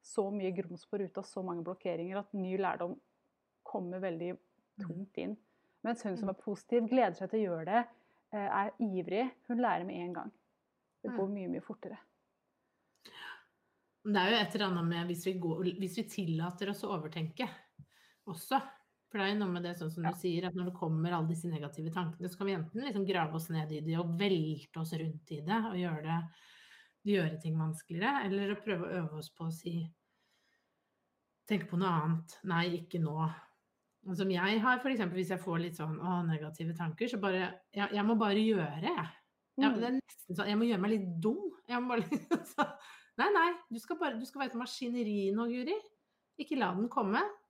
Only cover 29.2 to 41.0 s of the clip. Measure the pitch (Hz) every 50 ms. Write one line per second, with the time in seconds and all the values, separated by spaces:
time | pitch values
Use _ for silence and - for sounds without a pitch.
29.2 | 147 - _ _ 165 165 160 165 - 175 165 170 165 165 - _ _ _ _ _
30.2 | _ _ _ _ _ _ _ _ _ _ _ _ _ _ _ _ _ _ _ _
31.2 | _ _ _ _ _ - 214 185 160 - 180 175 190 185 170 160 151 160 165 165
32.2 | 165 - - - - 190 170 170 170 180 170 175 170 - - 170 160 151 151 156
33.2 | 160 160 160 - - _ _ _ _ _ _ _ _ _ _ _ _ 185 185 165
34.2 | 190 190 185 175 180 196 214 220 208 254 254 247 254 269 269 226 202 175 170 185
35.2 | 185 170 190 165 - 185 165 165 170 175 165 - 151 156 156 - 175 180 180 175
36.2 | 170 165 160 151 151 151 160 - 170 165 165 165 175 160 156 - 226 240 254 214
37.2 | 196 196 185 185 185 180 - - _ _ - 202 202 202 - 208 196 214 233 214
38.2 | 226 208 196 214 220 220 220 190 160 151 143 160 165 269 349 - 160 160 - -
39.2 | _ _ _ _ _ _ _ - 269 277 247 208 233 247 254 269 - - - -
40.2 | - - 180 170 202 202 208 214 233 240 226 185 190 208 226 214